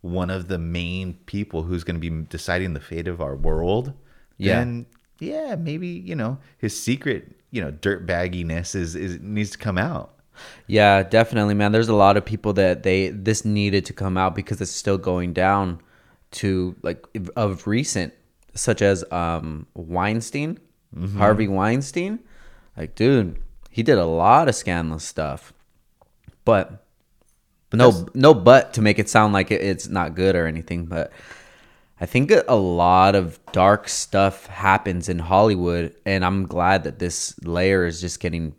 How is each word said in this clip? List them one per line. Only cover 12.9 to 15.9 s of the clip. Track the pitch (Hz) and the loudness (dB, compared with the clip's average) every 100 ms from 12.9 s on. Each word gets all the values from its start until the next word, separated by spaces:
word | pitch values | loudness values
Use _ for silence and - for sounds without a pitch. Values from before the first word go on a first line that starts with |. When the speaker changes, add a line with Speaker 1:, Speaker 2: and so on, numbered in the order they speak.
| 95 95 | 0 0
Speaker 2:
this | 101 98 107 107 | -4 -2 -2 0
needed | 104 101 98 - | 0 0 0 -2
to | |
come | - 95 92 | -8 -4 0
out | 95 | 0
because | 98 98 101 | -2 -8 -8
it's | 95 | -6
still | - - 98 | -6 -2 -2
going | 95 90 90 | -2 -2 -2
down | 85 92 98 95 85 _ | 0 2 2 0 -6 _